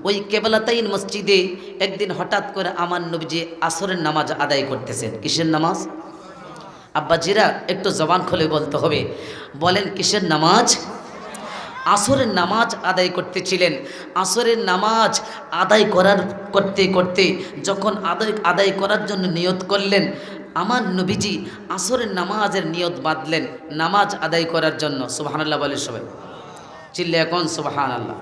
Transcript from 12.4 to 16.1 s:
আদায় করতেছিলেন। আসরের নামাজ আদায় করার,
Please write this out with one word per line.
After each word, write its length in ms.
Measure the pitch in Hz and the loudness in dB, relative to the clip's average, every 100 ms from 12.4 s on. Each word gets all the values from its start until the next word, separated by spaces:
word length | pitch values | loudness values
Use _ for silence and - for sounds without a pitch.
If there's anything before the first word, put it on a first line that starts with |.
| 175 214 226 202 | 2 2 2 0
আদায় 260 | 175 185 180 | 0 2 2
করতেছিলেন। 760 | 180 - 185 180 185 180 147 - - - 175 | 0 -4 -4 -2 2 2 2 -6 -12 -6 -2
আসরের 420 | 190 226 240 226 | 0 2 2 2
নামাজ 640 | 196 180 214 226 214 - - - - | 2 2 4 4 4 2 -4 -14 -8
আদায় 340 | 165 185 214 208 | 0 4 6 6
করার, 560 | 180 185 | 6 6